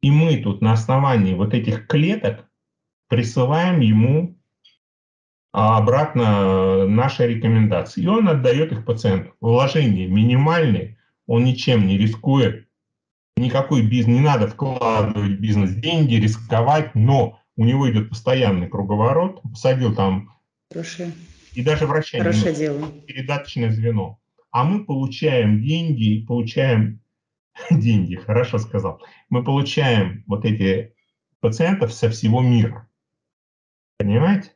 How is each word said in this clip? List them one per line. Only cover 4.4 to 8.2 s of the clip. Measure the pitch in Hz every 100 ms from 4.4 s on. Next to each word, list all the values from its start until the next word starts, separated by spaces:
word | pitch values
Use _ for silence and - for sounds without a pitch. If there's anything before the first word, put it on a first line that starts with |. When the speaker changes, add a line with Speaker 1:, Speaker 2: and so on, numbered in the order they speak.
| _ _ _ _ _ _ _ _ _ _ _
Speaker 1:
а, | - 107 113
обратно | 107 131 156 131 113 101 98 95 95 95 95
наши | 107 135 - 120
рекомендации. | 117 113 113 107 92 - -
И | 170
он | 220